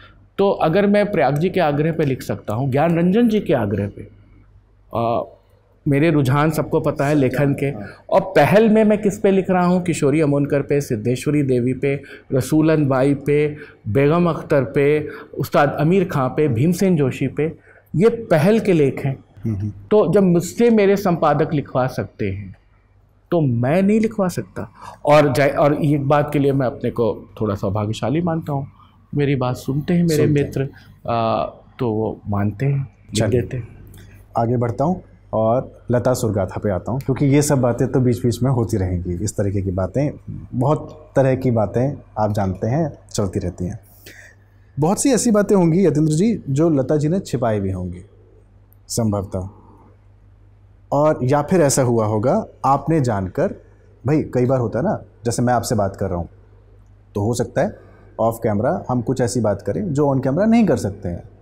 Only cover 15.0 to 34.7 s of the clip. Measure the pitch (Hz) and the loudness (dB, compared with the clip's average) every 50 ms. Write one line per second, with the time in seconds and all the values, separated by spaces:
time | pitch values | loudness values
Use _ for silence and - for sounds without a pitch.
15 | 147 147 - - - - - - 143 - - 170 143 143 - - 151 160 190 196 | -2 -6 -10 -16 -18 -12 -10 -8 -6 0 2 2 2 2 0 0 0 2 2 2
16 | 170 - - 147 127 127 - 151 151 151 113 104 143 175 175 - 202 190 180 147 | 2 0 0 -2 -2 -2 0 0 0 0 0 0 0 0 0 2 2 2 2 2
17 | 143 123 120 - 139 127 - - 147 160 151 - _ - - _ _ _ - 147 | 0 0 -2 -2 -6 -4 -4 -4 -4 -4 -6 -10 _ -20 -20 _ _ _ 0 2
18 | 202 226 233 233 226 - 170 151 139 202 226 220 - 190 180 156 143 135 127 - | 2 2 2 0 0 0 2 4 4 4 2 2 2 2 2 2 2 2 0 -2
19 | - 139 135 - - _ _ - - 117 107 92 104 104 - - - - 208 214 | -4 -6 -6 -8 -12 _ _ -8 -6 -4 -4 -4 -6 -8 -8 -12 -4 0 2 2
20 | 185 156 202 202 196 180 170 170 175 - - - 233 233 226 214 202 196 202 196 | 4 4 4 4 4 4 2 2 0 -2 0 2 2 4 4 4 4 4 2 2
21 | 202 190 170 - 170 151 147 147 160 151 165 143 120 - - 131 123 131 - 123 | 0 0 0 2 2 2 2 2 0 0 -2 -4 -4 -2 -2 -2 -2 -2 -2 -6
22 | 104 - - - 113 98 98 98 101 92 - - _ _ _ _ _ _ _ _ | -8 -8 -8 -6 -6 -6 -6 -8 -10 -14 -18 -20 _ _ _ _ _ _ _ _
23 | _ _ _ _ _ _ 175 170 151 135 120 117 120 131 160 190 196 202 214 226 | _ _ _ _ _ _ 0 2 2 2 0 0 0 0 2 2 2 2 2 2
24 | 214 220 - - 190 175 - - 104 - - - - - - - - - - - | 0 0 -2 -2 -2 -2 -4 -6 -10 -10 -12 -14 -14 -14 -16 -20 -20 -20 -16 -4
25 | - 147 147 151 143 147 123 147 139 143 - - 156 143 147 147 170 143 151 143 | 2 4 6 6 6 4 4 2 2 2 2 2 2 2 2 2 2 2 2 2
26 | 131 135 151 147 147 151 - 147 139 139 135 139 131 117 - - 120 120 - - | 2 2 2 2 2 0 0 0 2 2 2 2 0 -2 -2 -4 -6 -4 -2 0
27 | 117 104 - - - - - - 113 107 101 101 - 101 95 104 104 107 110 - | 0 0 -2 -4 -10 -18 -8 -4 -2 -2 -2 -2 -2 -2 -2 -2 -2 -4 -4 -4
28 | 120 110 139 165 175 170 165 165 160 156 143 139 143 - - - - - _ _ | -4 -2 -2 -2 -2 -2 -4 -4 -4 -6 -6 -6 -6 -10 -14 -20 -20 -20 _ _
29 | _ _ - 143 143 135 143 123 127 123 123 - - - 135 151 143 - 180 175 | _ _ -4 -2 0 0 0 0 -2 -2 -4 -4 -6 -4 -4 -4 -2 0 0 2
30 | 175 165 156 147 151 147 147 143 139 143 - 139 135 139 - - - - - - | 2 2 2 2 2 2 2 0 0 -2 -4 -4 -6 -6 -8 -16 -20 -20 -20 -12
31 | - - 117 117 113 113 110 - 71 - - - - - - - 131 117 107 110 | -6 -4 -2 -2 0 0 0 -2 -2 -4 -8 -14 -20 -20 -8 -6 -4 -2 -2 -2
32 | 110 104 - - - 104 101 101 101 107 107 - 131 139 143 139 139 - - _ | -4 -4 -6 -8 -8 -6 -4 -2 -2 -2 -4 -2 -2 -2 -2 -2 -4 -8 -14 _
33 | _ - - 107 113 104 120 120 117 - - 127 - - - - - - - - | _ -6 -4 -2 0 0 0 -2 -2 -4 -8 -10 -12 -14 -18 -20 -20 -20 -20 -20
34 | - - - - - - - 120 117 113 127 120 120 110 | -20 -20 -20 -20 -20 -6 -4 -2 0 0 0 0 -2 -2